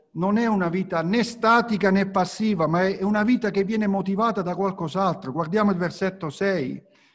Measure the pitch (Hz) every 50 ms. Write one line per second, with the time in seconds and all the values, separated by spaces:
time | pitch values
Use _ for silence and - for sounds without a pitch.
0 | _ _ - 160 170 196 208 226 240 233 214 190 180 170 160 190 185 185 175 165
1 | 160 170 202 240 220 233 - - - 220 233 240 233 233 214 185 202 190 190 196
2 | 196 190 190 196 180 180 - - 220 220 208 165 160 151 160 175 185 190 190 -
3 | 190 202 214 208 208 226 247 - - 208 202 202 196 190 226 220 214 202 196 196
4 | 180 190 196 190 226 233 214 208 175 180 180 180 196 196 190 - 170 156 139 185
5 | 196 185 160 - - 131 127 160 165 156 180 214 214 202 190 170 180 165 - -
6 | 190 190 190 190 170 151 139 - 196 196 190 170 131 127 135 135 - _ _ _
7 | _ _ _